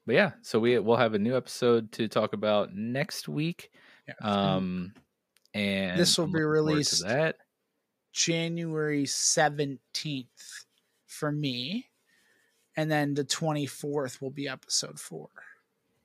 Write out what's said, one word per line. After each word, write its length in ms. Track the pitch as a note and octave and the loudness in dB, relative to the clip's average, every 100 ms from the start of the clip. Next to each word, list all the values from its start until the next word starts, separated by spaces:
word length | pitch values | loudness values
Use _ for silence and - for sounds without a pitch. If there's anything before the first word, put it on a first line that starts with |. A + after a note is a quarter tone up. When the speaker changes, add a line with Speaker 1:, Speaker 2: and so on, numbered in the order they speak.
| - | 0
Speaker 1:
but 80 | C3 | 4
yeah, 160 | G3 - | 4 0
so 160 | - A#2 | -2 2
we, 180 | A#2 B2 | 4 4
we'll 180 | G#2 A#2 | 4 4
have 180 | A#2+ G#2+ | 4 4
a 40 | |
new 160 | G#2+ B2+ | 2 0
episode 560 | - - B2 A#2 A2 | -4 0 4 4 2
to 140 | - A2 | -4 -2
talk 260 | - G#2+ | 0 0
about 400 | A2 G#2+ G#2 G2 F#2+ | 0 2 2 0 -4
next 520 | A2+ B2+ D3 - - | -4 -4 -4 -6 -6
week. 440 | D3 D#3+ F3 - _ - - - | -4 -4 -4 -14 _ -20 -20 -18
Speaker 2:
Yeah, 60 | - | -8
and 80 | G#2+ | -2
Speaker 1:
Um, 640 | G2+ G2 F#2+ F#2 F2+ F2+ G#2 _ _ _ _ _ G2+ | 2 2 2 0 -4 -8 -12 _ _ _ _ _ -4
and 440 | G2+ G2 F#2+ F2+ | -2 0 0 2
Speaker 2:
this 180 | F3 - | 2 2
will 80 | D#3+ | 0
Speaker 1:
I'm 60 | |
Speaker 2:
be 80 | D#3+ | 0
Speaker 1:
looking 60 | D#3 | 2
forward 180 | D#3 D#3 | 2 2
to 40 | |
Speaker 2:
released 320 | D3+ D3 - F2 | 2 2 0 0
Speaker 1:
that. 300 | B2+ D#3+ - _ _ _ _ _ _ _ | 0 0 -2 _ _ _ _ _ _ _
Speaker 2:
January 920 | - - E3 E3 E3+ E3 D#3 D3+ D3 C#3 | -2 0 0 -2 -4 -4 -2 0 0 0
seventeenth 1600 | - - - D3+ D3 C#3+ C3 _ - D#3 C#3 A#2+ _ - - - _ _ _ _ | 0 0 4 4 2 -2 -4 _ -8 -4 -6 -8 _ -18 -18 -18 _ _ _ _
for 240 | - D3+ | -4 -2
me, 580 | D3 D3 B2 B2+ G#3+ - _ _ _ _ _ _ _ _ - | 0 -2 -2 -4 -6 -8 _ _ _ _ _ _ _ _ -4
and 140 | D#3 | 0
then 240 | D3+ D3 C#3+ | 2 2 0
the 80 | |
twenty-fourth 960 | C#3 - D#3+ D3+ C#3 - D3 C#3+ C3 - | -2 0 0 0 -2 -6 -4 -2 -4 -6
will 80 | C3+ | -10
be 160 | C#3 C#3 | -6 -8
episode 520 | C3 - - - D3+ | -8 -4 -4 -4 -10
four. 300 | - D#3+ - - - - _ _ _ _ | -14 -14 -14 -20 -20 -20 _ _ _ _